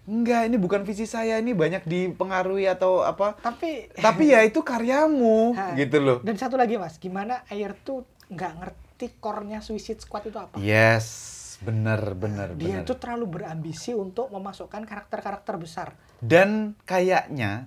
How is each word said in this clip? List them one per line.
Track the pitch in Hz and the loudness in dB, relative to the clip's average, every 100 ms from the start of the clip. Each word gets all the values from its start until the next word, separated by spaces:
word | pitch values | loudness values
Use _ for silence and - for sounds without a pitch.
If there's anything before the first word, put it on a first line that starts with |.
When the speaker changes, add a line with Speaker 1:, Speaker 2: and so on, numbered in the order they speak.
Speaker 1:
"Enggak, | - 226 233 233 226 | -6 -2 2 2 2
ini | 240 | 2
bukan | 180 202 | 2 0
visi | 202 202 220 | -2 -6 -6
saya, | 226 226 220 | -4 -2 0
ini | 233 | 0
banyak | 196 156 190 | 0 0 0
dipengaruhi | 165 180 185 - 185 185 185 196 190 | -2 -2 -2 -2 -2 0 0 0 0
atau | 185 185 180 | 2 2 4
apa." | - 160 202 208 | 2 0 -2 -2
Speaker 2:
Tapi | 240 233 330 277 - | -6 -4 -6 -6 -10
Speaker 1:
Tapi | - 214 247 302 | 2 4 6 8
ya | 240 | 8
itu | 220 311 | 8 4
karyamu, | 302 233 233 269 311 285 233 220 226 | -2 -2 2 4 4 4 6 6 4
Speaker 2:
<laughs> | 233 | 2
Ha. | 190 - | -2 0
Speaker 1:
gitu | 147 151 | 2 4
loh. | 139 123 | 4 2
Speaker 2:
Dan | 214 202 | 0 -4
satu | 254 262 | -2 2
lagi, | 233 226 | 2 2
Mas, | 170 - | -4 -10
gimana | 185 190 214 247 - | -8 -6 -4 -6 -8
Ayer | 208 202 196 | -8 -8 -8
tuh | - 262 247 _ _ | -8 -10 -10 _ _
nggak | 175 180 165 | -8 -8 -8
ngerti | 196 - - _ 240 - | -14 -16 -20 _ -12 -8
core-nya | 214 214 208 214 | -8 -8 -8 -10
Suicide | 214 214 220 214 | -8 -10 -8 -10
Squad | - 208 214 | -10 -12 -10
itu | 208 | -12
apa? | 180 - | -12 -4
Speaker 1:
Yes, | 101 110 113 113 113 - - - - - | 2 6 6 6 0 -10 -16 -16 -18 -12
bener, | 98 110 110 107 104 | -4 -2 0 0 -2
bener, | 92 104 101 95 | -4 -4 -4 -6
Speaker 2:
Dia | 87 - 196 | -6 -4 -4
Speaker 1:
bener. | |
Speaker 2:
tuh | - 254 | -4 -6
terlalu | 240 240 220 | -6 -6 -6
berambisi | 165 185 160 160 156 - | -8 -10 -10 -10 -10 -6
untuk | 233 185 185 262 | -6 -6 -6 -8
memasukkan | 196 196 190 170 208 | -8 -12 -14 -14 -14
karakter-karakter | 220 208 - 208 208 202 - 196 | -12 -14 -10 -8 -8 -8 -8 -8
besar. | 165 - 156 - _ _ | -10 -12 -12 -14 _ _
Speaker 1:
Dan | 117 165 196 214 214 208 | 4 6 6 2 -4 -8
kayaknya | - 185 185 180 - 147 104 107 | -2 0 2 2 0 -4 -4 -4